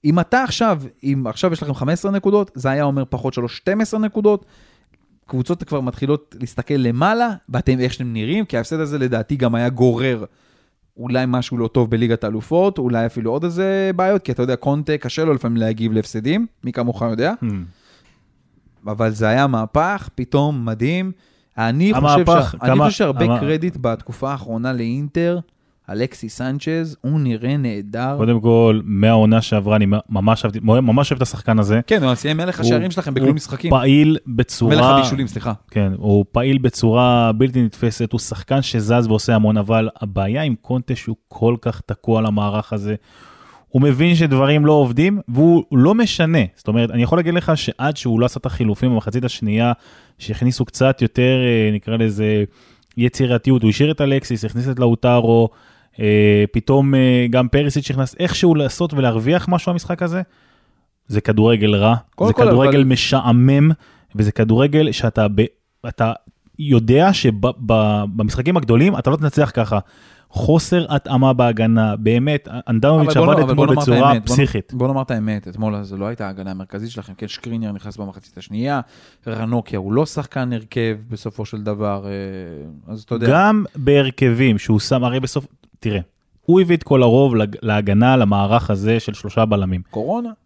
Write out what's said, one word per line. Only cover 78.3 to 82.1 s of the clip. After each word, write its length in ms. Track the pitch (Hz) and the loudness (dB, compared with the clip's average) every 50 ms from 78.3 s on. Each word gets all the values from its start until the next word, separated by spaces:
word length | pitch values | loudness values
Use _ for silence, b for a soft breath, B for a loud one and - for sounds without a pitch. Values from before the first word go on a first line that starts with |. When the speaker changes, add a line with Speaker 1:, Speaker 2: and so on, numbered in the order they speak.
| _ | _
Speaker 1:
השנייה, 440 | 87 90 - 101 107 120 139 147 131 113 b b b b b b b _ | -20 -16 -12 -8 -6 -4 -4 -4 -6 -6 b b b b b b b _
רנוקיה 520 | 113 110 110 113 113 123 117 107 - - 101 | -10 -8 -8 -6 -4 -4 -4 -4 -6 -8 -8
הוא 140 | 92 98 110 | -4 -2 0
לא 120 | 135 156 | -2 -2
שחקן 480 | - - 156 139 - - 135 127 123 120 | -2 -6 -10 -10 -8 -8 -8 -6 -6 -6
הרכב 440 | 110 110 107 - 123 117 113 110 104 110 120 | -8 -10 -8 -6 -4 -4 -4 -4 -6 -10 -14
בסופו 360 | 113 104 - 117 - - 107 | -14 -12 -12 -12 -10 -10 -12
של 160 | - - 107 104 | -10 -10 -8 -8
דבר, 420 | 107 104 101 107 101 101 98 98 | -8 -6 -4 -4 -4 -4 -6 -8
אה, 880 | 101 | -10